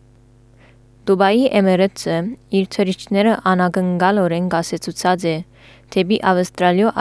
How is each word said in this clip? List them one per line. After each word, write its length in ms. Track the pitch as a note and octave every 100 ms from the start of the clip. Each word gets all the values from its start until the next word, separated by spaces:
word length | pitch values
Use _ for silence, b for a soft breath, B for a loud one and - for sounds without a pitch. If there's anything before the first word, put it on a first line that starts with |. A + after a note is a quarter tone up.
| _ _ _ _ _ _ b b - - -
Դուբայի 360 | F#3+ G3 A3+ C4+ G3+
Emirates-ը 600 | F#3+ F3+ F#3+ - E3 E3 F#3+ C4 -
իր 120 | G3 F#3+ -
թռիչքները 560 | F#3+ F#3 - G3 A3 G#3 F#3+
անակնկալորեն 1000 | F#3 F3+ F#3+ F3+ F3 F#3 G#3 F3 E3+ F3+
կասեցուցած 720 | E3 E3+ E3 - - F3+ F3+ E3+
է 120 | D#3+ - b b b b
դեպի 280 | F#3+ F3+ G#3+ F#3+
Ավստրալիո 600 | F3+ F3+ - F3+ F3+ A3 -